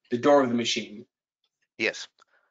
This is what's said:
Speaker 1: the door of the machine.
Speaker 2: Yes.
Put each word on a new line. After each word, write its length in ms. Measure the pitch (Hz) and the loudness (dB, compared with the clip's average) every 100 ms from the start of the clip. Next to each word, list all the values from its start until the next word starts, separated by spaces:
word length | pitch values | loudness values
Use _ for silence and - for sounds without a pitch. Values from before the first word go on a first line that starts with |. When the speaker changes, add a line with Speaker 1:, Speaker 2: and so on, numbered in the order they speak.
| _ | _
Speaker 1:
the 80 | 120 | 0
door 240 | 147 143 | 4 4
of 60 | 123 | 4
the 40 | |
machine. 520 | 120 110 117 101 107 - _ _ _ _ _ _ - | 0 -2 -4 -8 -14 -20 _ _ _ _ _ _ -6
Speaker 2:
Yes. 300 | 107 - - _ _ _ _ | -4 -4 -12 _ _ _ _